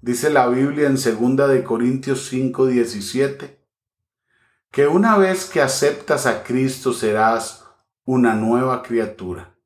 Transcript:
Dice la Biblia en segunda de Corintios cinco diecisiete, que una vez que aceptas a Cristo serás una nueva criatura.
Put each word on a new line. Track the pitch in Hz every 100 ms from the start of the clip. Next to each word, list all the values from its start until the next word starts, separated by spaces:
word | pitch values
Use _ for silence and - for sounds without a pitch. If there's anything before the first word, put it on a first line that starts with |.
Dice | 117 120 151
la | 147 123
Biblia | 123 139 143 147
en | 135
segunda | 131 110 120 131 139
de | 131
Corintios | 110 117 120 131 131 131 -
cinco | 127 131 120 131
diecisiete, | 123 117 107 98 127 139 139 143 _ _ _ _ _ _ _ _ _ _ _ _
que | - 143
una | 165 226 208
vez | 190 185 -
que | 165
aceptas | 135 - 143 143 - 147 127
a | 107
Cristo | - 127 131 131 131
serás | 120 110 107 110 113 - - - _ _ _
una | - 127 123
nueva | 110 110 120 131 123
criatura. | - 117 107 107 92 87 90 _